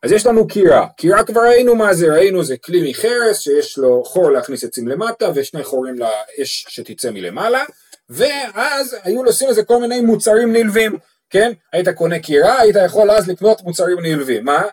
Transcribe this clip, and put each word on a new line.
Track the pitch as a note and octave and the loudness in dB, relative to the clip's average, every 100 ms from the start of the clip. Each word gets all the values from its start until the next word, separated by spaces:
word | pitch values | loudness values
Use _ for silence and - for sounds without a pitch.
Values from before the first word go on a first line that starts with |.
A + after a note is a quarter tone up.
אז | - | 2
יש | G#3+ A#3+ | 2 4
לנו | A3+ G#3+ | 2 2
קירה, | G#3 F3+ C3 - - | 2 4 4 2 -2
קירה | D#3+ G3+ | 2 2
כבר | A3 A3+ | 2 2
ראינו | A#3 A#3+ B3 | 4 4 4
מה | A#3 G#3 | 4 2
זה, | F3+ E3 | 2 2
ראינו | D#3 G3 F#3 | 4 2 2
זה | D3+ B2+ | -4 -6
כלי | - F3 D3+ | -2 -2 -2
מחרס | B2 A3+ A#3+ A3+ - | -2 -2 0 0 -2
שיש | D3 D3 C#3+ - | 0 0 -2 -2
לו | C3 B2 | 0 2
חור | B2 F#3 E3 | 0 0 2
להכניס | C3+ B2 B2+ | 2 -2 -10
עצים | A#2+ - A#2 | -10 -8 -8
למטה | C#3+ A3+ A#3 G#3 | -6 -6 -4 -4
ושני | D3+ C#3 D#3+ | -2 -6 -8
חורים | C#3 C3 C3 B2 | -6 -6 -6 -6
לאש | A#2 G#2+ - - C3+ - - | -4 -6 -8 -10 -8 -8 -12
שתצא | - - G#2+ B2 | -18 -18 -10 -10
מלמעלה, | G#2 F2+ G#2 F#3+ C4 D4 - _ - _ | -8 -12 -6 -4 -2 -4 -12 _ -20 _
ואז | B2 C4 C#4+ B3+ G3+ C4+ C#4+ C4+ A3 | -4 -2 -2 -8 -6 -4 -4 -6 -8
היו | F3+ A3+ | -6 -2
עושים | B3+ - C4+ | 0 0 0
לזה | G#3+ | -2
כל | G#3 A#3+ | 0 0
מיני | A#3+ B3 | 0 -2
מוצרים | A#3 G#3+ A3+ G#3+ A#3 | 0 0 2 2 2
נלווים, | A3+ A3+ G#3 A3 F#3 _ _ _ | 2 0 0 -2 -4 _ _ _
כן? | F#3+ A3+ A3 _ | 0 0 -2 _
היית | E3 F3+ | -2 -2
קונה | D#3+ E3 E3+ | -2 -4 -4
קירה, | D#3+ C#3+ F3 C4 | 0 2 2 4
היית | A3 G3+ | 4 4
יכול | F#3 F#3+ G#3 | 2 2 4
אז | G#3+ F3+ | 2 0
לקנות | F3+ G3+ A3 | -2 0 0
מוצרים | F3+ E3+ F3 F3+ | -2 -4 -2 -2
נלווים. | E3 D#3 C3 A2+ | -2 -4 -2 -4
מה? | A#2+ D3 G3+ | 0 -2 -2